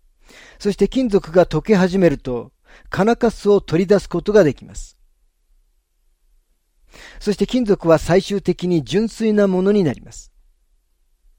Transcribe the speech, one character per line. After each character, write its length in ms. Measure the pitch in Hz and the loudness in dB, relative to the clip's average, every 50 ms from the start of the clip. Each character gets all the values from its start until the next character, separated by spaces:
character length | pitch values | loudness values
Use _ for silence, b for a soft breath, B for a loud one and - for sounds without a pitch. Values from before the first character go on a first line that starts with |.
| _ _ _ _ b b b b b b b b | _ _ _ _ b b b b b b b b
そ 120 | - 208 | -6 -4
し 40 | 185 | -2
て、 120 | - 196 | 0 0
金 220 | - - 262 262 233 | 0 0 -2 -2 0
属 220 | 202 185 - 156 | 0 -2 -2 0
が 140 | 160 185 170 | 2 2 2
溶 160 | - - 156 | 2 0 -2
け 140 | 143 - 220 | 0 2 2
始 220 | 180 185 185 180 | 2 2 2 2
め 120 | 196 180 165 | 2 2 2
る 80 | 139 | 2
と、 340 | 123 - 131 123 117 113 - _ _ _ b b b b b | 0 -4 -8 -8 -8 -8 -12 _ _ _ b b b b b
金 260 | - - 196 226 240 | -4 -2 0 0 0
か 160 | - 240 226 | 0 0 -2
す 180 | - - - 202 | -2 -2 0 2
を 120 | 202 190 | 2 2
取 240 | - - 156 165 196 | 0 0 -2 0 2
り 20 | |
出 120 | 170 202 180 | 2 2 0
す 100 | - - | 0 -2
こ 120 | - 170 | -8 -6
と 120 | - - 208 | -2 2 4
が 100 | 214 175 | 4 4
で 100 | 143 - | 4 0
き 120 | - - | -4 -10
ま 100 | - - | -18 -16
す。 220 | - - - _ _ _ _ _ _ _ _ _ _ _ _ _ _ _ _ _ _ _ _ _ _ _ _ _ _ _ _ _ _ _ _ _ _ _ _ _ _ _ _ B B B B B B | -16 -16 -16 _ _ _ _ _ _ _ _ _ _ _ _ _ _ _ _ _ _ _ _ _ _ _ _ _ _ _ _ _ _ _ _ _ _ _ _ _ _ _ _ B B B B B B
そ 120 | B 208 | B -4
し 60 | 196 | -4
て、 100 | - 202 | -2 -2
金 180 | - - 254 247 | -2 -2 -2 0
属 220 | 208 185 - - | 0 0 0 2
は 100 | 165 160 | 2 2
最 240 | 147 - - 170 196 | 2 2 2 0 0
終 200 | - - 202 196 | 0 -2 -6 -6
的 260 | - 180 175 - 175 | -4 -4 -4 -4 -4
に 160 | 180 175 160 131 | -2 -2 -2 -2
純 260 | - 165 202 226 214 | -2 -2 -4 -4 -4
粋 240 | - - 226 220 214 | -4 -4 -2 0 2
な 140 | 208 202 | 2 2
も 140 | 196 185 185 | 2 0 0
の 100 | 185 202 | 0 0
に 120 | 208 208 180 | 2 2 0
な 100 | 139 113 | 0 -2
り 80 | - | -6
ま 100 | - 113 | -10 -20
す。 200 | - - - - _ _ _ _ _ _ _ _ _ _ _ _ _ _ _ _ _ _ _ _ _ | -20 -20 -20 -20 _ _ _ _ _ _ _ _ _ _ _ _ _ _ _ _ _ _ _ _ _